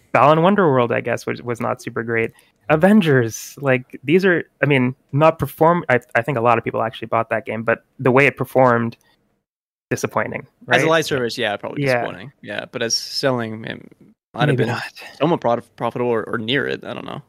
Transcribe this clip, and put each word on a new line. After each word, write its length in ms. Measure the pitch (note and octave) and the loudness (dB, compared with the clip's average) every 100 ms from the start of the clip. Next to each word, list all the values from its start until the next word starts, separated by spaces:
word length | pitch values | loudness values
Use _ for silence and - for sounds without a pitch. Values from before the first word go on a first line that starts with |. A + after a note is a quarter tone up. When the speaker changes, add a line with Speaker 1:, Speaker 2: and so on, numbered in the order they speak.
| _ | _
Speaker 1:
Balan 280 | A#2 C#3 D#3+ | 4 6 6
Wonderworld, 520 | F3 G#3 E3+ C3 A#2+ | 4 4 2 2 2
I 80 | A#2 | -2
guess, 260 | A#2+ A#2 - | -2 -6 -6
was, 160 | A#2 | -8
was 200 | A#2+ A#2 | -8 -6
not 200 | A#2 A#2 | -6 -6
super 220 | A#2+ A#2 | -8 -8
great. 300 | A#2 A2+ A2+ - _ _ - | -4 -2 -4 -6 _ _ 0
Avengers, 880 | D#3 F#3 A3 D#3+ C3 A2+ - - - | 4 6 6 6 4 2 -4 -14 -6
like, 400 | C#3 B2+ - - | 0 0 -2 -10
these 200 | C3 F3+ | 0 2
are, 200 | F#3+ E3+ - _ | 4 0 -2 _
I 40 | C#3 | 2
mean, 300 | C#3 B2+ - _ | 2 2 -2 _
not 280 | C#3 D#3+ D#3+ | 2 4 4
perform-, 440 | C#3 - D#3+ F3 - | -4 2 2 4 2
I, 100 | B2 - A#2 | 0 0 -4
I 60 | |
think 160 | C3 B2+ | -2 0
a 40 | |
lot 160 | A#2+ A2+ | 2 2
of 60 | |
people 180 | - A#2 | 0 -4
actually 260 | A2+ - A2+ | -4 -8 -4
bought 220 | A2+ A2+ | -4 -2
that 160 | A2 A2+ | -4 -6
game, 180 | A2 | -6
but 200 | A2+ A2+ _ - | -2 -4 _ -2
the 120 | C3 | 2
way 160 | B2+ C#3 | 4 4
it 100 | - | 2
performed, 580 | B2+ C3 C3 A#2 A#2 - _ _ _ _ _ _ _ _ _ | -2 4 4 4 0 -6 _ _ _ _ _ _ _ _ _
disappointing, 580 | A#2 C3+ A2 A#2 A#2+ - _ - | -6 -4 -4 -4 -6 -8 _ -2
Speaker 2:
As 120 | - | 0
a 40 | D#3+ | 2
Speaker 1:
right? 40 | |
Speaker 2:
live 160 | D#3+ - | 0 0
service, 320 | C#3 A#2 B2 | -2 -4 -2
yeah, 200 | G#2+ G#2 | -4 -4
probably 260 | - - | -6 -4
Speaker 1:
Yeah. 180 | C#3 A#2+ | -2 0
Speaker 2:
disappointing. 300 | A2+ F2+ B2+ - | -2 -8 -16 -18
Yeah, 240 | A2 G#2 - | -12 -10 -10
but 100 | - | -6
as 140 | A#2 - | -4 -4
selling, 720 | - - C#3 B2 A2+ A2 - | -6 -4 -2 -2 -4 -8 -12
it 160 | - - - _ _ _ | -14 -16 -20 _ _ _
might 80 | A2+ | -6
have 60 | B2 | -2
Speaker 1:
Maybe 80 | B2+ | -2
Speaker 2:
been 100 | A2+ | -2
Speaker 1:
not. 160 | A#2 - - - - | -6 -10 -16 -20 -4
Speaker 2:
somewhat 240 | D3+ D#3 | -2 -2
prof-, 340 | A#2+ A#2 - - | -2 -2 -6 -10
profitable 340 | A#2 A#2+ B2 | -8 -4 -2
or, 120 | A2+ | -2
or 140 | - A#2 | -4 -6
near 280 | A2 C3+ C2 | -4 -4 -4
it. 160 | - - | -6 -10
I 80 | |
don't 120 | - - | -12 -12
know. 160 | C#3+ | -14